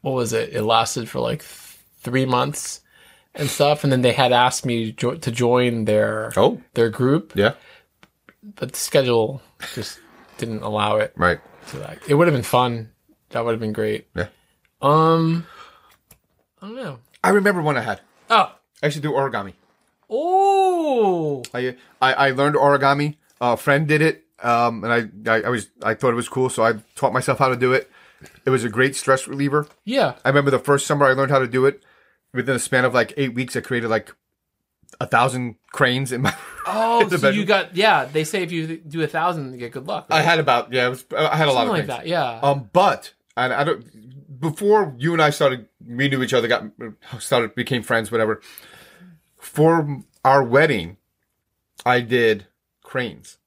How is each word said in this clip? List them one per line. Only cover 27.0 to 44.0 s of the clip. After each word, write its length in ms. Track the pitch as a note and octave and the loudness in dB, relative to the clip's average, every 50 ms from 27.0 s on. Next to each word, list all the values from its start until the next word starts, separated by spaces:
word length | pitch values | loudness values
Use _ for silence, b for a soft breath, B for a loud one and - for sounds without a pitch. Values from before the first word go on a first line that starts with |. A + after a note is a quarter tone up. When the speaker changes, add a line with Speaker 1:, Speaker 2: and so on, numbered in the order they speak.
| - B2+ A2 | -2 0 0
Speaker 2:
myself 240 | B2+ A#2 - C3 - | 0 -2 -2 0 0
how 100 | C#3 C3 | 0 0
to 80 | B2 | 0
do 160 | A#2 B2 B2+ | 0 0 2
it. 180 | B2+ C3+ - _ b b b b b b b b b b _ | 2 0 -2 _ b b b b b b b b b b _
It 60 | C3+ | 0
was 140 | C3 B2+ A2 | 0 0 0
a 40 | A#2+ | -2
great 280 | G#2 A#2 B2+ C#3 - | 0 0 0 0 0
stress 300 | - - - C3 C3 - | -4 0 0 0 0 0
reliever. 400 | - C3 C#3 C#3+ C#3+ C#3 D3+ D3 - _ _ _ | -8 -6 -4 -2 0 0 -2 -2 -4 _ _ _
Speaker 1:
Yeah. 300 | G3+ B3 C#4 G#3+ C#3 - - _ | -4 0 0 0 0 -2 -2 _
Speaker 2:
I 20 | B2 | 2
remember 220 | C3+ C#3+ C#3+ C#3 | 2 2 2 2
the 80 | C3 B2 | 0 0
first 280 | - - C#3+ C#3 - | 2 2 0 0 2
summer 200 | - D#3 C#3+ C#3+ | -2 0 2 4
I 60 | C3+ C3 | 2 4
learned 160 | C3 C#3 C3 | 2 0 2
how 80 | C#3 C3+ | 2 0
to 80 | C3 A#2+ | 0 0
do 160 | A#2 C3 B2+ | 0 2 2
it. 180 | C#3 C#3 - b b b b b b b b b _ - | 2 0 -2 b b b b b b b b b _ -8
Within 220 | B2 A#2 B2 C3+ | -6 -4 -2 -2
a 20 | A#2+ | -4
span 260 | - - - B2+ B2+ | -2 0 0 2 2
of, 80 | B2+ | 2
like, 220 | A#2 B2 A#2 A2 - | 2 2 0 0 -2
eight 160 | - C#3 B2+ A2+ | -4 -4 -4 -2
weeks, 220 | B2 C3 B2 - | -6 -6 -4 -6
I 60 | B2+ | -8
created, 260 | A2 - B2+ B2 A#2 A2+ | -6 -4 -4 -4 -2 0
like, 260 | A2+ A2 G#2+ - - _ _ _ _ _ _ _ _ _ _ _ _ _ _ _ - _ | -2 -2 -4 -6 -20 _ _ _ _ _ _ _ _ _ _ _ _ _ _ _ -12 _
a 60 | B2 | -8
thousand 480 | - - A#2 B2 C3 B2 B2+ B2 A#2+ G#2+ _ _ _ | 0 2 2 2 2 0 -4 -6 -8 -10 _ _ _
cranes 420 | - - C#3+ B2 B2 C3 C#3 B2 | -2 0 2 2 2 0 -2 -4
in 80 | B2+ A#2+ | -4 -2
my 140 | C3+ - - - - - | -2 -2 -2 -4 -16 -18
<laughs> 160 | - - - | -16 -12 -8
Speaker 1:
Oh, 340 | - G#3 G#3+ A3+ A3+ A#3 A#3 | -6 -2 -2 0 2 2 2
Speaker 2:
in 80 | A#3 - | 2 2
the 100 | E3 - | 0 0
Speaker 1:
so 100 | - - | 2 2
you 160 | G3 G#3 G3+ | 0 0 0
Speaker 2:
bedroom. 0 | |
Speaker 1:
got, 300 | F3 G#3 G3 F3 E3 F3+ | 2 0 0 0 -4 -2
yeah, 280 | E3+ G3+ A3 F#3 D3+ C3 | 0 2 4 4 2 0
they 200 | C3 D3 D#3 D#3 | -2 -2 -4 -4
say 180 | D#3 - G3 | -2 -4 -6
if 100 | F3+ D#3+ | -6 -4
you 240 | E3+ E3 D#3+ D#3+ E3 | -4 -6 -6 -6 -10
do 240 | E3 E3+ D#3 C#3+ E3 | -12 _ -12 -6 -4
a 40 | D#3 | -4
thousand, 460 | D3 - D#3+ D#3+ F3+ F3+ D#3+ C#3 C3 C3 | -2 -2 -2 -2 -2 -2 -4 -8 -10 -10
you 40 | A#2+ | -12
get 140 | B2 A#2+ | -12 -12
good 140 | - C3 C3 | -12 -12 -8
luck, 220 | D3+ - - - _ | -8 -8 -8 -4 _
Speaker 2:
I 60 | D#3+ D#3+ | 0 2
Speaker 1:
right? 60 | D#3+ | 4
Speaker 2:
had 140 | E3 E3+ D#3+ | 4 2 2
about, 320 | D3+ C3+ B2 A#2+ A#2+ - | 4 2 2 2 0 -2
yeah, 160 | A#2+ B2+ B2 | 0 0 0
it 40 | B2+ | 0
was, 140 | C3 C3 - _ - | -2 -6 -12 _ -2
I 180 | A2 D#3 D#3 - D#3 | 0 0 0 2 2
had 100 | D#3+ D3 | 2 2
a 40 | |
lot 100 | C3 B2 A#2 | 2 2 2
of 20 | - | 0
Speaker 1:
Something 180 | G#3+ E3 D3 | 0 -2 -2
like 0 | |
Speaker 2:
things. 20 | - | -4
Speaker 1:
that, 180 | B2+ A#2 - | -8 -8 -6
yeah. 340 | D#3+ E3+ E3+ C#3+ B2 A#2 A2+ | -4 -2 -2 -2 -4 -4 -2
Speaker 2:
Um, 260 | C3 C#3 C#3 C#3 B2 G2+ _ | 0 0 0 0 -4 0 _
but, 400 | F3 G3 G3 C#3+ - - - _ _ _ _ _ | 4 4 4 2 0 -8 -20 _ _ _ _ _
and 180 | A#2 B2 B2+ B2 | -4 -2 -2 0
I 100 | C3 D3 | 0 0
don't, 200 | D#3 D3 - A#2 - _ A2 | -2 -2 -4 -6 -20 _ -20